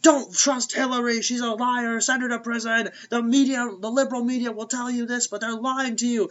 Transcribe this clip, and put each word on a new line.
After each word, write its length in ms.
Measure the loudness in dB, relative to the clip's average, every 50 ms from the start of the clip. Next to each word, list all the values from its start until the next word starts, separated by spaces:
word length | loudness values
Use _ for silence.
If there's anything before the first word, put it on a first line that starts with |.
Don't 320 | _ -8 -8 -8 -8 -8 -2
trust 380 | 0 2 2 2 0 -2 -6
Hillary, 500 | -4 -2 -2 -2 -2 -2 -2 -2 -2 -2
she's 180 | -2 -4 -4 -2
a 100 | -4 -4
liar, 500 | -2 -2 0 0 0 0 0 -2 0 0
send 220 | 0 0 0 0
her 60 | 0 -2
to 100 | -4 -4
prison, 520 | -4 -4 -4 -4 -2 0 2 2 0 0 -4 -10 -12 -2
the 120 | -2 0
media, 460 | 2 4 6 6 6 6 4 2 0 -2 -2 -4
the 100 | -4 -2
liberal 320 | 2 4 4 4 2 0 0
media 260 | 0 0 2 0 0
will 160 | -2 -4 -4
tell 240 | -4 -2 -2 -2 0
you 160 | 0 0 0
this, 200 | 0 0 0 0
but 160 | 0 -2 -2
they're 120 | -4 -2 -4
lying 420 | -2 0 -2 0 0 0 0 0
to 100 | 0 2
you. 220 | 2 4 4 2 2